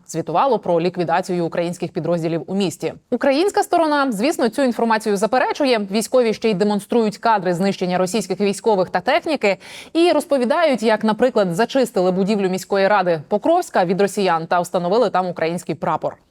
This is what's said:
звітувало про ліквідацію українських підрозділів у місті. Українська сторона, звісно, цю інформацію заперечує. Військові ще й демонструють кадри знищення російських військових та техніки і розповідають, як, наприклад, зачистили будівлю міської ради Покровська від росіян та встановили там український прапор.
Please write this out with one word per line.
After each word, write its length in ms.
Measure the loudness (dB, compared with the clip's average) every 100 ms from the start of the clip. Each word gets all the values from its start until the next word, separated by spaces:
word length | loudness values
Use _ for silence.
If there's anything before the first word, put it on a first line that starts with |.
| -10
звітувало 520 | -8 -2 0 2 0
про 220 | 0 0
ліквідацію 680 | 0 -2 -2 -2 -2 -2 -2
українських 460 | -2 -4 -4 -8
підрозділів 520 | -4 -2 -2 -2 -4 -4
у 80 |
місті. 400 | -2 -2 -4 -8 -8 _
Українська 520 | -2 0 2 0 0
сторона, 500 | 0 2 2 0 0
звісно, 360 | 0 -2 0 -2
цю 140 | 0
інформацію 540 | -2 0 0 0 0 -2
заперечує. 680 | 0 0 0 0 0 0 2
Військові 440 | 0 2 2 2
ще 160 | 0 0
й 40 |
демонструють 640 | 2 2 0 0 0 0 0
кадри 360 | 0 2 2
знищення 440 | 0 0 0 -2 0
російських 420 | 0 -2 -4 -2
військових 500 | -2 0 0 2 0
та 100 | -2
техніки 560 | 0 0 0 0 0 0 -6 -20 -4
і 200 | 2 4
розповідають, 680 | 2 2 0 2 2 2 2
як, 220 | 2 2
наприклад, 500 | 0 0 2 2 0
зачистили 560 | 0 0 0 0 0 0
будівлю 380 | 2 0 0 0
міської 400 | -4 -2 0 2
ради 320 | 2 2 -2 -2
Покровська 560 | -2 2 0 0 0
від 160 | 0 2
росіян 460 | 0 0 0 0 0
та 140 | -2
встановили 500 | 0 -4 0 2 2
там 160 | 0 -2
український 480 | -4 -4 -4 -6
прапор. 420 | -6 -4 -4 -4 -10 _